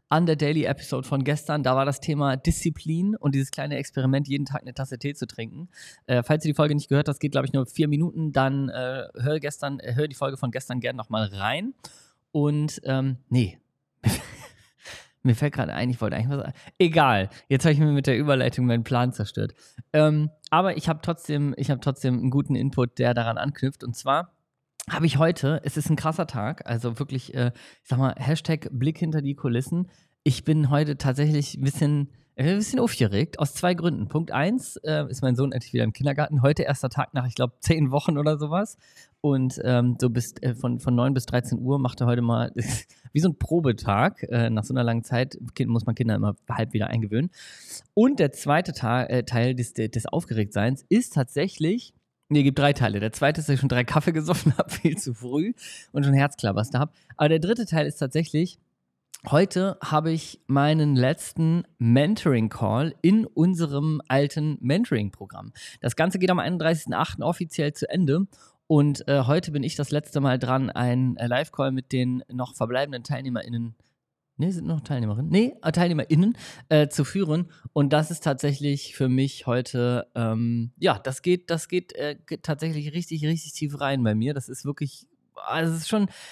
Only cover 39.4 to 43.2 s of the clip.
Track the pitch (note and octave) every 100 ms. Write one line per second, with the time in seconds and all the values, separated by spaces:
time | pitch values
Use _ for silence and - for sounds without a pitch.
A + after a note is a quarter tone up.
39.4 | B2+ B2+ - B2 B2 A#2+ B2+ A#2 A#2+ -
40.4 | B2+ A#2+ B2 A#2+ B2+ B2 B2 C3 - B2
41.4 | A#2+ A#2+ B2+ C#3 B2+ - A#2+ A#2+ A#2 A#2
42.4 | A#2 - G#2 A2 - _ - D3